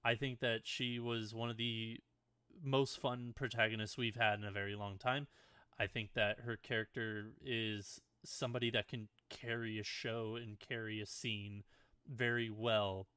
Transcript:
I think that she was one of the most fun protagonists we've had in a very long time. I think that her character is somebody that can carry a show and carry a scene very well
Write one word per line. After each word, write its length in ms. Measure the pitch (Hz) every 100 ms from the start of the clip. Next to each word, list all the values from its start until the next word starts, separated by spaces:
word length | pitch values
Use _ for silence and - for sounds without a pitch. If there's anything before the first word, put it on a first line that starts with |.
I 120 | 120 117
think 240 | 135 120
that 220 | 123 113
she 340 | - - 123 120
was 360 | 120 117 107
one 140 | 113 117
of 80 | 113
the 420 | 117 113 113 117 _ _ _ _ _ 214
most 360 | 143 135 135 -
fun 340 | 131 123 120 117
protagonists 600 | 131 117 110 110 107 -
we've 200 | 117 113
had 220 | 110 104
in 40 |
a 60 | 104
very 240 | 98 101
long 240 | 104 101 95
time. 300 | 123 135 143 - - - - -
I 80 | 104
think 280 | 120 104
that 260 | 120 104 107
her 160 | 117 113
character 760 | - 113 110 120 113 107 107 135
is 580 | 135 117 110 104 101 - _ _
somebody 460 | - - 127 120 120
that 180 | 110 -
can 200 | 120 107 _ _
carry 480 | - 120 117 113 107
a 60 |
show 520 | 101 - 120 113 110 117
and 220 | 117 104
carry 420 | - 117 110 107
a 60 | 104
scene 560 | - 120 104 101 101 - - _ _ -
very 420 | 123 120 120 113
well 560 | 107 117 110 101 95 95